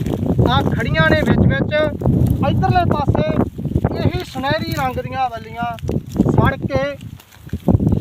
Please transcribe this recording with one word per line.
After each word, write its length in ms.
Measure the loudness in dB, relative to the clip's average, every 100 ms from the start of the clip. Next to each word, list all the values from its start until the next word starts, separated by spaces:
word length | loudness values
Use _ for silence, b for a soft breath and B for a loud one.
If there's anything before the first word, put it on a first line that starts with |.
| -2 -2 0 2 4
ਆ 120 | 4
ਖੜੀਆਂ 480 | 2 0 0 2 4
ਨੇ 120 | 4
ਵਿੱਚ 260 | 4 4 4
ਵਿੱਚ, 260 | 4 0 0 0 0 0 2 2 2 2
ਇੱਧਰਲੇ 360 | 2 2 2 2
ਪਾਸੇ 360 | 0 0 0 0 0 -2 -4 -4 -2 -2 0
ਇਹੀ 260 | -2 -2 -6
ਸੁਨਹਿਰੀ 480 | -6 -2 -2 -2 -2
ਰੰਗ 200 | -2 -4
ਦੀਆਂ 260 | -6 -4 -4
ਬੱਲੀਆਂ 460 | -6 -10 -6 -6 -6 -4 -4 -4 0 2
ਸੜ 240 | 4 2 0
ਕੇ 400 | -2 -2 -2 -6 -14 -18 -20 -20 -12 -6 0 2 2 2